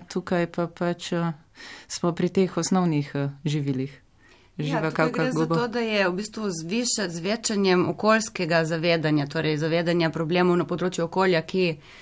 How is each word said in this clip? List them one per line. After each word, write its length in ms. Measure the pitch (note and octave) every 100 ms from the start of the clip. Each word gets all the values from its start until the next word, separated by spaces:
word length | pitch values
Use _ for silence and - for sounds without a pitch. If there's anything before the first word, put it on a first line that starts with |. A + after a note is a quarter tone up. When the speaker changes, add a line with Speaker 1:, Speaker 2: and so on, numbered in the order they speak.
| -
Speaker 1:
tukaj 380 | F#3 - F3 E3+
pa 200 | - E3+
pač, 460 | - F3 F3 -
eh, 180 | E3+ E3+ D3+ _ - - - -
smo 240 | - F3
pri 180 | E3+ F3+
teh 280 | F#3+ F#3 E3+
osnovnih, 540 | E3 F#3+ F3 D3 C#3+ C#3+
eh, 140 | C#3 C#3+ D3
živilih. 560 | D3+ C#3 C3 C3+ - _ _ _ - _ -
Speaker 2:
Ja, 80 | D3+
Speaker 1:
Živa 240 | D#3+ D#3+
Speaker 2:
tukaj 160 | D#3 D#3
Speaker 1:
kaka 180 | -
Speaker 2:
gre 80 | D#3+
za 140 | D#3+ D#3+
Speaker 1:
goba. 100 | E3
Speaker 2:
to, 120 | A#3+
da 120 | A#3+
je 300 | A3+ G#3 F#3
v 40 |
bistvu 360 | F3+ G#3+ A3 G#3
z 160 | E3 E3
više-, 440 | A3+ A#3 A3+ F3+
z 100 | E3
večanjem 680 | F3+ A3+ - G3+ F#3+ F3+ E3+
okoljskega 760 | E3 G#3 A3 A3 - E3 E3 D#3+
zavedanja, 640 | E3 E3+ E3 D3+ D3+ C#3+
torej 300 | D#3+ D3+ D3+
zavedanja 520 | D#3+ E3 E3+ E3+ D#3+
problemov 480 | E3 D#3+ F3+ F3+ F3
na 80 | D#3
področju 380 | F3 F3+ F3 E3+
okolja, 360 | F#3 F#3+ D#3+
ki 360 | - F#3 F3 D3+ - -